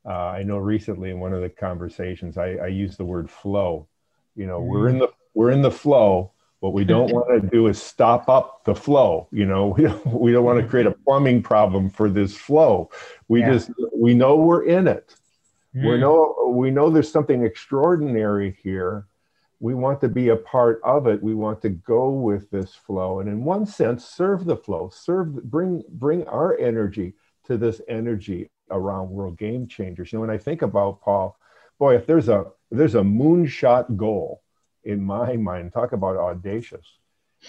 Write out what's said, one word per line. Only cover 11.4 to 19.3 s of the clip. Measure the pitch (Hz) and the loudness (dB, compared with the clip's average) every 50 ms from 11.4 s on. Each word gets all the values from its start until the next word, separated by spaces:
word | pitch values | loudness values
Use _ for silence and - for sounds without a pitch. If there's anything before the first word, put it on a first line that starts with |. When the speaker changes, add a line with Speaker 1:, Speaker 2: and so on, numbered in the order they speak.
Speaker 1:
problem | - - 110 107 107 98 92 98 95 98 | 2 2 4 4 4 4 2 0 -2 -2
for | - - 107 101 | -2 0 0 0
this | 95 104 101 95 - | 2 0 0 -2 -4
flow. | - - - 143 156 160 127 101 87 82 - - - - - - - _ - | -8 -4 2 4 4 6 6 4 2 -2 -6 -14 -20 -20 -20 -20 -12 _ 0
We | 117 120 | 2 2
Speaker 2:
Yeah. | - 135 | 4 4
Speaker 1:
just, | 131 110 - - - - 113 - - | 2 2 0 -4 -8 -8 -8 -4 -2
we | 117 117 120 | 2 4 4
know | 120 120 131 135 147 | 6 6 6 6 6
we're | 156 160 170 170 170 - | 6 6 4 4 4 2
in | 165 175 185 185 143 | 2 2 2 2 2
it. | - - - _ _ _ _ _ _ _ _ _ _ _ _ _ | 0 -2 -6 _ _ _ _ _ _ _ _ _ _ _ _ _
We | - 127 | -6 -2
Speaker 2:
Mm. | 117 113 120 120 | 0 2 2 4
Speaker 1:
know, | 131 143 160 165 156 151 - - 123 127 | 4 4 6 4 4 2 2 0 0 0
we | 123 123 131 131 | 2 2 2 2
know | 135 143 151 165 | 2 2 4 4
there's | 160 156 - - | 4 4 2 2
something | - 151 139 - 135 123 120 | 0 0 2 2 2 2 0
extraordinary | 107 - - - - 139 135 147 175 180 156 147 139 120 110 107 104 104 101 101 95 95 _ | -2 -2 -6 -10 -6 -2 0 2 2 2 2 0 -2 -2 -2 0 0 0 -2 -2 -4 -6 _
here. | - 95 95 92 90 92 104 101 104 _ _ _ _ _ | -8 -6 -6 -4 -4 -4 -6 -8 -12 _ _ _ _ _